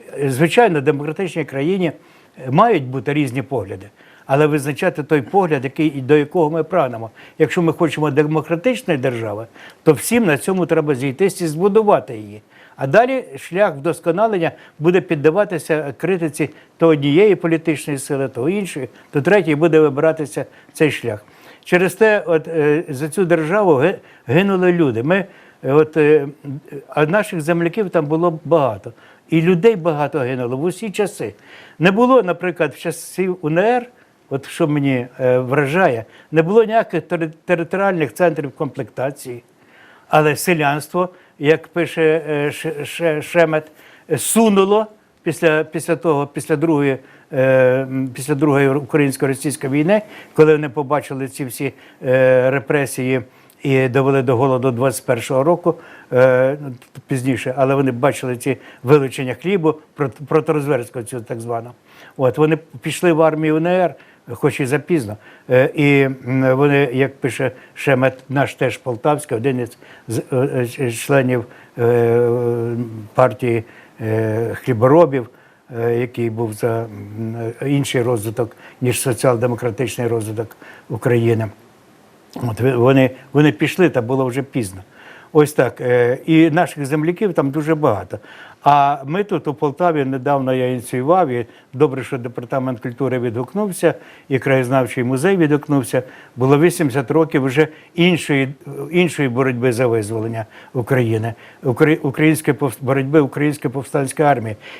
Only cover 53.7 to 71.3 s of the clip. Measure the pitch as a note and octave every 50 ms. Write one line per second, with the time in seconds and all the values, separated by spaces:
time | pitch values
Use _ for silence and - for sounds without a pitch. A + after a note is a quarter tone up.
53.7 | C3+ C3+ C3 C3 A#2 C#3 C3+ C3+ C#3 C3+ B2+ B2 C3 A2+ C3+ C#3 C3 B2+ A#2 C3+
54.7 | A#2+ A2+ B2+ C3+ B2+ - - - B2+ A#2 A2+ - C#3 C3 C3+ D#3+ F3 E3 - -
55.7 | - F3+ - - - - - - C#3 B2+ B2+ C3 B2+ B2+ C3 C3 C#3 D3+ D3 C#3
56.7 | B2 A#2+ - - _ - - - C#3+ C3 A#2+ C3+ C3 G#2+ - C3+ B2+ C#3 C3+ C3
57.7 | C#3 C3+ C#3 C3 B2 A#2 C3+ C#3+ B2+ - - C3 B2 A#2+ - C#3+ B2+ - - -
58.7 | - - - B2 C#3+ D3+ C3+ C3 A2 - C#3 B2+ B2 A#2+ - E3+ G3+ F#3+ D#3 D#3
59.7 | D3+ D3+ - _ _ - D3 C3 G#2+ - D3+ C3 D#3+ D#3 D3+ E3 D#3 D3+ C#3 C#3+
60.7 | D3 A#2+ A#2+ - - C3 A2 - - B2 A2 - C3 A#2 A2+ A#2+ A#2 A#2 A2+ A#2+
61.7 | A#2+ _ _ _ _ - - - - - C#3 B2+ - D3 D#3 D#3 D#3+ D3+ - -
62.7 | - B2 - D#3+ C#3+ - - F3+ E3 D3+ D#3+ D#3+ D#3 D#3 D#3 D#3 D3+ D#3 D#3+ F3
63.7 | F3+ F#3 F3+ E3 - - - _ _ _ _ - A#2 - - D3 - - D3 A#2+
64.7 | C3+ D3+ C3 - F3+ D#3+ A#2+ G2+ G#2+ G#2+ - - - - _ - C3 B2+ C3 D3+
65.7 | - D#3 D3 C#3+ C#3+ C#3 C#3 C3+ C3+ C3 - B2 C3+ C3 C3 C3 C3 C3 C#3+ C#3+
66.7 | C#3+ C#3 C#3+ C3 B2 B2+ C#3 C3+ C3+ - - C3 A2+ - C#3 B2+ - - - -
67.7 | _ - - - C#3 B2+ C3 C3+ C3+ - - - C3 C#3+ C3+ - - - C#3+ B2+
68.7 | G#2+ - - C3 A#2+ G#2+ - D#3 D3 C#3 - - C3 A2+ A2+ C#3 C3 B2 B2 G#2+
69.7 | - - - - - - - - A2+ A2+ - - C#3+ B2+ B2+ C#3+ C3+ C3 B2 A#2
70.7 | A#2 - C#3 A#2+ A#2 A2+ - - C#3+ C#3 C3 B2+